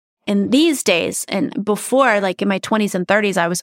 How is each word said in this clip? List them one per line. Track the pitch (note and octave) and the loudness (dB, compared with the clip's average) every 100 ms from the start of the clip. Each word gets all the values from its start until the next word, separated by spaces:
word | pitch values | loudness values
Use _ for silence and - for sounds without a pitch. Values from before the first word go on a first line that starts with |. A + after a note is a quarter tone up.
| _ _ - | _ _ -4
in | G3+ G3 | -2 2
these | B3+ E4 C4+ | 2 2 2
days, | - F3 - - - | 2 2 0 -4 -6
and | G3+ - - | -4 -4 -4
before, | G3+ G3+ - C4 C4 G#3 | -2 -2 0 2 2 2
like, | G3 F3+ | 0 -2
in | G3 | -2
my | F#3+ | -2
twenties | - G#3+ G3+ | -2 -2 0
and | F#3 F3+ | -2 0
thirties, | G3+ G#3 F3+ | 0 0 0
I | E3+ | -2
was | F3 | -2